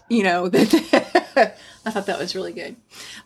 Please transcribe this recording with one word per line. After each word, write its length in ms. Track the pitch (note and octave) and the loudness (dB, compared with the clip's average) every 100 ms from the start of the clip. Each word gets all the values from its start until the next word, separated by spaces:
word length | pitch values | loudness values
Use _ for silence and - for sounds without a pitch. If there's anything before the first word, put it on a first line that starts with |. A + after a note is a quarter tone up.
| - | -2
you 140 | A#3 | 0
know, 240 | F#3+ F3 F3+ | 2 0 2
<laughs> 0 | |
that 1080 | F3+ A3 D#4+ - - - - - - G#3+ - - - A3 | 2 4 2 4 0 2 -2 0 2 2 0 -20 -14 -8
I 40 | |
thought 140 | A3 G3 | -6 -4
that 140 | F#3 | -6
was 160 | F3+ F#3 | -6 -8
really 180 | F3 | -8
good. 240 | E3+ E3+ - _ - - - | -10 -14 -16 _ -20 -18 -18